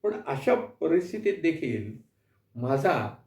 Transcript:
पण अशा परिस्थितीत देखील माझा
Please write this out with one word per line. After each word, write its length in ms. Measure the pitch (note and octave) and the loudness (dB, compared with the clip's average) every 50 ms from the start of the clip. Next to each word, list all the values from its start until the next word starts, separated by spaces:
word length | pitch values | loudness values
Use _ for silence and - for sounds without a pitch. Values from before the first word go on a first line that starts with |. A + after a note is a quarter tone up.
| - | 0
पण 180 | - - - - | -2 -2 -2 -4
अशा 280 | C#3 C#3 C#3 - F3 E3 | -4 -4 0 4 2 2
परिस्थितीत 760 | - - - - _ D#3+ D#3+ E3+ F3+ F3+ - - G#3 - G3+ G3 - | 2 0 -8 -6 _ 0 4 4 4 2 0 -8 0 0 0 0 2
देखील 560 | E3 E3 D#3 - D3 B2 A2 G#2+ G2+ G#2 - - - _ _ _ _ _ _ _ _ _ _ | 0 0 0 0 -4 -4 -4 -4 -6 -8 -10 -14 -18 _ _ _ _ _ _ _ _ _ _
माझा 600 | A#2+ B2 B2+ C#3 C#3 C#3+ F3+ D#3 A#2+ G#2+ G#2 - - _ | -6 -2 0 0 2 2 2 2 2 -2 -4 -8 -12 _